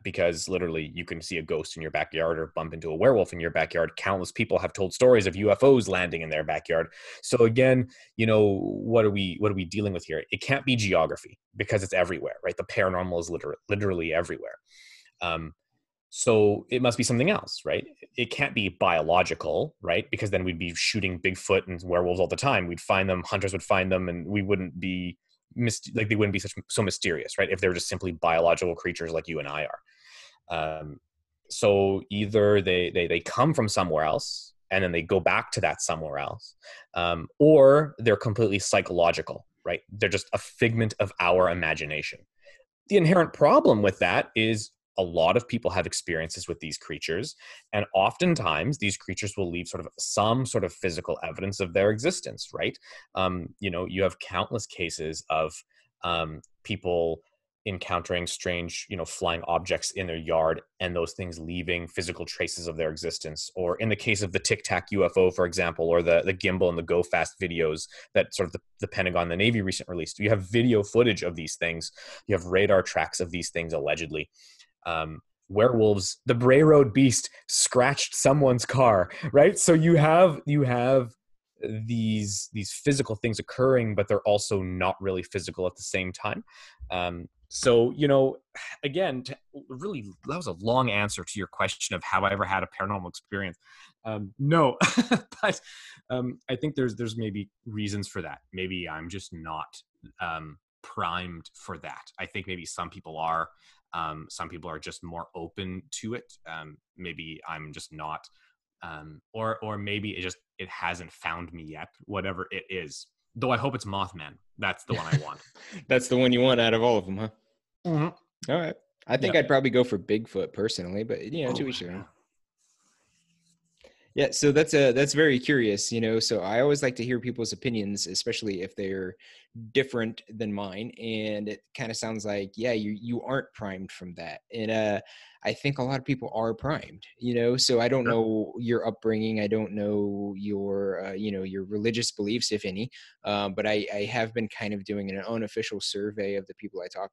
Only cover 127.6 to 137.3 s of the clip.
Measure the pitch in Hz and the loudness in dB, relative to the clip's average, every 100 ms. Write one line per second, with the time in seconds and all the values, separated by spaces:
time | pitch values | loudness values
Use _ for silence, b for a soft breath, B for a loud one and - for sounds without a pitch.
127.6 | 131 113 101 101 85 98 - 110 110 95 | -4 -4 -4 -6 -6 -4 -4 -4 -4 -6
128.6 | 95 - 98 95 92 - B B B 117 | -8 -8 -6 -6 -6 -10 B B B -18
129.6 | 110 131 131 123 113 113 - 110 110 101 | -2 -2 0 -2 -4 -6 -16 -8 -6 -4
130.6 | 101 92 117 - 113 110 107 107 104 104 | -6 -8 -12 -10 -8 -4 -4 -4 -6 -10
131.6 | _ - 120 113 113 113 104 101 98 - | _ -10 -8 -6 -6 -6 -4 -4 -6 -4
132.6 | 123 113 104 107 117 120 120 139 - - | -2 0 -2 -6 -6 -6 -4 -4 -6 -10
133.6 | 104 95 95 - 90 87 82 - - 117 | -10 -10 -12 -14 -16 -12 -12 -14 -12 -8
134.6 | 110 110 107 101 B B B B 107 107 | -2 0 0 -2 B B B B -6 -4
135.6 | 143 139 127 135 131 131 - - 113 110 | -4 -2 -4 -4 -4 -6 -4 -4 -4 -4
136.6 | 135 160 - 101 - _ 123 | -4 -6 -8 -18 -20 _ -4